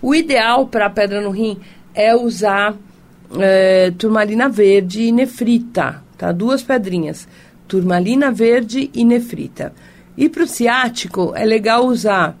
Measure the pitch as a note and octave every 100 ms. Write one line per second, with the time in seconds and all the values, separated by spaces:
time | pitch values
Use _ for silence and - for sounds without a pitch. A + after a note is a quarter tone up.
0 | B3 D#4 D#4+ C4 A3+ A#3+ B3 A#3 G3+ G#3
1 | G3+ G3+ G3+ G3 A3 G3 - - - -
2 | G#3+ A#3 A#3+ F3+ G#3 G3 G#3 G3+ - -
3 | - _ - - F#3+ F#3+ F#3+ F#3+ F#3 F3+
4 | A3 A3 G#3+ A3 C4+ G#3 G3+ G3 F#3 G3+
5 | A3+ A#3 C4 - A#3 A#3 A#3+ - C3+ -
6 | - _ F3 F3 A3 C4+ - C4 G3 F3+
7 | D#3 E3 - - - _ _ F#3+ F3+ F3
8 | F#3 B3+ C#4 G#3 A3+ A#3+ A3+ B3 C4+ -
9 | A#3 A#3+ A#3+ F3 - - - - - -
10 | - - D4+ E4 F4 - A#3 B3 B3 A#3+
11 | F3 G3 F3 - A3 A3 G#3+ A#3 B3+ A#3+
12 | G#3 G3 D#3+ -